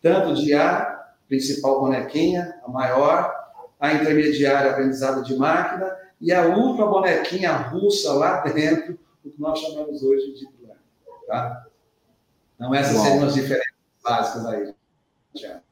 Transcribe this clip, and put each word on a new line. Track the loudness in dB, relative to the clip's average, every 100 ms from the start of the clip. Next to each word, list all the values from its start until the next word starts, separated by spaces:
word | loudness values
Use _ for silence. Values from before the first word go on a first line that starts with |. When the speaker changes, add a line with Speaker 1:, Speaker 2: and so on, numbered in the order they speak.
Speaker 1:
Tanto | 4 2 2
de | 0 2
A, | 2 2 0 -4 -8 -16 _ _
principal | -4 -2 -2 0 2
bonequinha, | 2 -2 -2 0 0 0 -4 -12
a | -10
maior, | -4 0 2 2 2 0 -6 -14 -20 -20 _
a | -2
intermediária, | 0 2 2 2 2 2 4 2
aprendizado | 2 0 0 -2 -2
de | -2 0
máquina, | 2 2 0 -4 -6 -8 -16 _
e | 0
a | 4 4
última | 4 2 2 2
bonequinha | 4 2 0 0 -2 0
russa | -2 -2 0 2 2 0
lá | 2 2 0
dentro, | -2 0 2 0 -2 -12 _ _
o | -20
que | -8
nós | -4 -4
chamamos | -6 -8 -8 -2
hoje | 2 2 0
de | -8
deep | -18 -18
learning, | -20 -20 _ _ -20 -20 -6
tá? | -4 -4 -10 -18 _ _ _ _ _ _ _ _
Então, | _ -2
essas | 0 2
Speaker 2:
Uau. | 2
Speaker 1:
seriam | 4 4 2
as |
diferenças | 0 0 -2 -4 _ _ _
básicas | -2 -2 -2 -6 -6
aí, | -6 -8 -12 _ _ _ _ _
Thiago. | -16 -16 -16 _